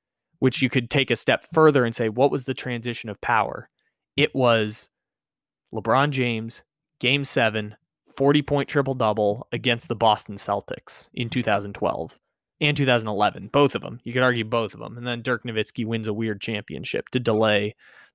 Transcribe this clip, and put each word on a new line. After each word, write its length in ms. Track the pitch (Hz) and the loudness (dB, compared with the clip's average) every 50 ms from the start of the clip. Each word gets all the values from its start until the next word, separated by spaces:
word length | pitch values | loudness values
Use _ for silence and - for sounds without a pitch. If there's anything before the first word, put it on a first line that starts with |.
| _ _ _ _ _ _ _ _ | _ _ _ _ _ _ _ _
which 240 | - 131 120 - | 2 2 2 2
you 80 | 131 123 | 0 0
could 220 | - 131 120 - | 0 0 -2 0
take 180 | - 156 135 - | 0 0 0 2
a 60 | 120 | 0
step 300 | - - - 123 - - - - | 0 2 0 0 0 -2 0 4
further 320 | 165 156 156 143 135 123 | 6 6 6 6 6 4
and 100 | 117 110 | 2 0
say, 140 | - 120 110 | -2 -2 -2
what 200 | 104 120 135 143 | 2 2 2 2
was 140 | 147 143 123 | 2 0 -4
the 100 | - 127 | -6 -6
transition 560 | - - 127 123 117 113 123 117 - - 113 | -6 -6 -6 -6 -6 -6 -6 -8 -6 -8 -10
of 120 | 101 - | -10 -6
power? 460 | - - 120 110 104 - - - - - _ _ _ _ _ _ _ _ _ | -2 0 2 2 2 0 -4 -8 -12 -16 _ _ _ _ _ _ _ _ _
It 200 | - 147 - - | 0 0 0 2
was 540 | 135 127 120 117 113 107 107 104 - - - _ _ _ _ _ _ _ _ _ _ _ _ _ _ _ _ - | 2 4 4 4 4 2 0 -4 -8 -10 -12 _ _ _ _ _ _ _ _ _ _ _ _ _ _ _ _ -10
LeBron 380 | 113 98 110 117 131 139 147 | -4 0 2 2 2 2 2
James, 500 | 139 135 123 120 117 110 113 113 - - - _ _ _ _ _ _ _ | 0 0 0 0 -2 -4 -4 -8 -10 -12 -14 _ _ _ _ _ _ _
Game 240 | - 120 135 143 139 | 0 0 2 2 0
seven, 520 | - - 135 120 110 107 110 107 107 110 - _ _ _ _ _ _ - - | 0 0 2 2 2 2 -2 -4 -6 -10 -18 _ _ _ _ _ _ -4 0
forty-point 500 | 135 139 143 147 143 - 143 143 139 - | 2 4 4 4 2 2 0 -2 -2 0
triple-double 800 | - 147 135 135 131 127 117 107 104 110 107 101 104 117 - - - | -2 -2 -2 0 -2 0 0 0 2 2 2 2 0 -2 -4 -8 -8
against 340 | 113 110 127 120 117 - - | -2 0 0 0 0 -2 -6
the 80 | 117 | -2
Boston 400 | 101 117 110 107 - - - 101 | 2 4 4 4 2 0 -6 -12
Celtics 760 | 98 - - 101 101 - - - - - - - - - - - | -10 -6 -4 -4 -4 -4 -6 -10 -12 -12 -16 -18 -18 -20 -12 -8
in 160 | - 120 117 | -6 -6 -2
two 120 | - 127 | -2 -2
thousand 320 | 120 113 104 101 101 101 98 | 0 2 0 0 -2 -4 -6
twelve 460 | - 104 87 - - 82 - - _ _ _ _ _ _ _ _ _ | -4 -2 -2 -2 -2 -6 -10 -12 _ _ _ _ _ _ _ _ _
and 160 | 151 147 147 | -2 0 2
two 100 | 151 143 | 2 2
thousand 220 | 131 123 117 110 110 | 4 4 2 2 -2
eleven, 400 | 107 98 104 104 - - 95 110 | 0 0 0 0 0 -2 -8 -2
both 260 | - 139 151 139 - | 2 4 4 4 2
of 80 | - | -2
them. 180 | - - - 120 - | -6 -8 -12 -12 -12
You 80 | 120 117 | -6 -2
could 80 | 127 | 0
argue 240 | 127 127 123 117 110 | 2 2 2 0 -2
both 280 | 110 120 117 113 101 - | -2 -2 -2 -2 -4 -6
of 80 | 107 | -10
them. 160 | 113 113 117 120 | -14 -14 -12 -10
And 100 | 120 123 | -8 -8
then 140 | 120 120 113 | -8 -6 -4
Dirk 200 | 127 123 113 - | -4 -4 -4 -4
Nowitzki 420 | 120 113 110 104 - - - 113 | -4 -2 -2 -4 -4 -4 -6 -4
wins 220 | 110 117 113 107 110 | -2 -4 -4 -4 -4
a 60 | 101 | -4
weird 280 | 107 113 110 104 98 | -2 -2 -4 -4 -4
championship 680 | - - 113 104 - - 76 67 - - - - - - | -6 -6 -6 -6 -6 -8 -10 -10 -8 -6 -4 -6 -4 -4
to 100 | - 127 | -4 -2
delay 560 | 120 120 110 107 110 107 107 101 104 107 - _ _ - - - - _ | 0 2 2 4 4 4 4 4 2 0 -4 _ _ -20 -20 -20 -20 _